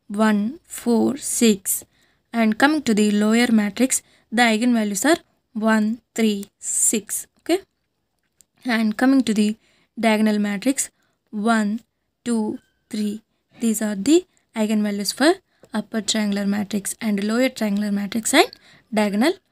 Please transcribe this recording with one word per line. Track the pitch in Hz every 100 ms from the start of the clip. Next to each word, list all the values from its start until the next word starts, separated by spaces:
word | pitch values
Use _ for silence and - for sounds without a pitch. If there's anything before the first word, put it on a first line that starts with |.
| -
one, | 202 220 208 214 330 _
four, | - - 233 220 277
six. | - - 233 202 - - - _ _ _ _
And | 233 226 214
coming | 277 311
to | 262
the | 208 214
lower | 208 214 226 247
matrix, | 220 208 202 262 - - _ _
the | 220
eigenvalues | 240 214 247 233 214 202 269
are | 349 - _ _
one, | 220 220 220 214 233 _
three, | - 220 202 202 _
six. | - - - 226 208 - - _
Okay, | - 359 - _ _ _ _ _ _ _ _ _
and | 254 226 220 214
coming | 262 269
to | 240
the | 208 208 214 _ _ _ -
diagonal | 220 214 220 208
matrix | 208 202 254 277 - _ _ _ _
one, | 214 214 226 208 220 - _ _ _
two, | - 233 214 247 _ _ _
three. | 214 208 214 - _ _ -
These | 226 214
are | 220
the | 202 196 330 - _ _ 226
eigenvalues | 214 214 208 202 202
for | - 196 370 _ _ -
upper | 220 208 226
triangular | 208 220 208 202 202
matrix | 202 202 208 196 -
and | 220 202
lower | 208 233 262
triangular | 254 214 202 208
matrix | 202 202 226 -
and | 277 440 - _ - _
diagonal | 214 208 202 277 381 _